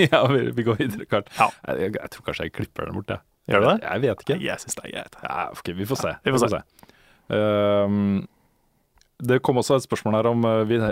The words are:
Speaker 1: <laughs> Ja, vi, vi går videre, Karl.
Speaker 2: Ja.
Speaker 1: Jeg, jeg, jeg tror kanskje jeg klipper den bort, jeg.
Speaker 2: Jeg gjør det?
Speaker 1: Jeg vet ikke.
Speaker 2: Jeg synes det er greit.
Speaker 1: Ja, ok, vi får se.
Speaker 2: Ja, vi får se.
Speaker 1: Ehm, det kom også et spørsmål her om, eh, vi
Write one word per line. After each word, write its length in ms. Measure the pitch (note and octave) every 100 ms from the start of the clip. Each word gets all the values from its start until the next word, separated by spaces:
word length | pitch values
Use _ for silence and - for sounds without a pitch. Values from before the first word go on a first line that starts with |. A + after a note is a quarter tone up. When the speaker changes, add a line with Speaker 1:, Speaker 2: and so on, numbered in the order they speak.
Speaker 1:
<laughs> 80 | E3
Ja, 140 | D3+ B2+
vi, 160 | C3+ A#2+
vi 160 | A#2+ A2+
går 160 | G#2+
videre, 240 | B2+ A3 -
Karl. 240 | G#2 - -
Speaker 2:
Ja. 100 | A2 - -
Speaker 1:
Jeg, 80 | C2
jeg, 140 | F#2+
jeg 180 | G#2+ -
tror 140 | - -
kanskje 220 | D#2+ E2
jeg 60 | -
klipper 320 | - - -
den 80 | F#2+
bort, 160 | G2+
jeg. 80 | G2 _ _
Speaker 2:
Jeg 100 | -
gjør 120 | G2+ A#2+
det? 60 | G#3+
Speaker 1:
Jeg 200 | - F#2+
vet 200 | C3 G2
ikke. 120 | - E3+
Speaker 2:
Jeg 180 | G3+ -
synes 180 | - -
det 80 |
er 100 | -
greit. 240 | - - -
Speaker 1:
Ja, 140 | C2 C2+ -
ok, 180 | - -
vi 120 | F2+ G#2+
får 140 | C3
se. 100 | E2+
Speaker 2:
Ja, 180 | - -
vi 0 |
får 160 | C3 A2+
se. 120 | F#2+ - _ - _ _ _ -
Speaker 1:
Ehm, 680 | A2 G#2+ G#2 G#2 G2+ G2+ G2+ G2+ G2 - _ _ _ _ _ _ _ _ -
det 180 | B2 B2+
kom 160 | - B2+
også 160 | - C3+
et 80 | -
spørsmål 320 | A2 G#2+ A2
her 120 | A#2
om, 140 | A#2 A#2
eh, 180 | A2 A2
vi 140 | A#2 G#2+